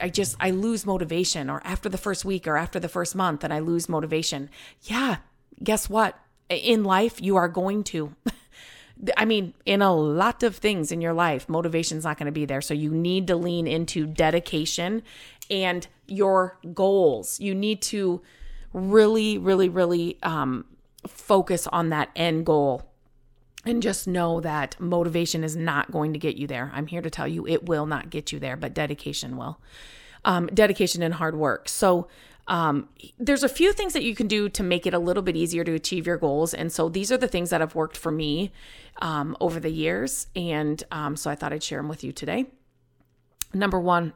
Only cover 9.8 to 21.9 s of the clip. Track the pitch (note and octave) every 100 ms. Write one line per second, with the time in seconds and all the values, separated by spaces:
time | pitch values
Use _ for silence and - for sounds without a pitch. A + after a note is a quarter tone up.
9.8 | G3 E3+ D3+ D#3 G#3+ A#3+ A#3+ F#3+ G#3 G3
10.8 | D3 E3 E3 E3 F3 C3+ - E3 E3+ E3
11.8 | D#3+ D#3 D#3+ D3+ D3 D3+ C#3+ C3+ - D3+
12.8 | D3+ D#3+ F3 F#3 F#3 F3 F3 F3 E3 D#3+
13.8 | E3+ D3 D#3 D#3+ D#3 E3+ E3+ E3 D#3 -
14.8 | F3 A3 - - - - - G3 F#3 F3
15.8 | - _ - G3 G3 F#3+ F3+ - E3+ F3
16.8 | F#3+ G3 E3+ A2+ - - G3 F#3+ G#3 G#3
17.8 | - G#3 F#3+ F3 - - - - - F#3
18.8 | F#3+ G#3+ G#3+ A3 G#3+ G3+ F3+ F#3+ F3+ F3
19.8 | F3 F3 E3+ - - D#3+ C3+ B2+ - -
20.8 | _ _ - - - G3 F#3 F3 - F3
21.8 | E3